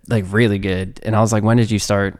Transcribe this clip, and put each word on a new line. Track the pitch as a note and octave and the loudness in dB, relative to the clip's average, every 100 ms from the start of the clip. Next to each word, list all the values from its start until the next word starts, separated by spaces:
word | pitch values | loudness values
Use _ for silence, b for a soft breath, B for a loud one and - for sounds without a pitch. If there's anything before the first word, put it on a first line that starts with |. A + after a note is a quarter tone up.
| - | -4
like, | A#2 F#2 | -4 0
really | G#2 A#2 G2+ | 2 2 0
good." | F#2+ F#2 F#2+ - | -2 -4 -6 -8
And | - A2 | -2 0
I | |
was | A2 | 2
like, | A2 | 2
"When | G#2+ A#2+ | 2 2
did | A2 | 2
you | G#2 | 0
start | - G2+ G2 | 0 0 -2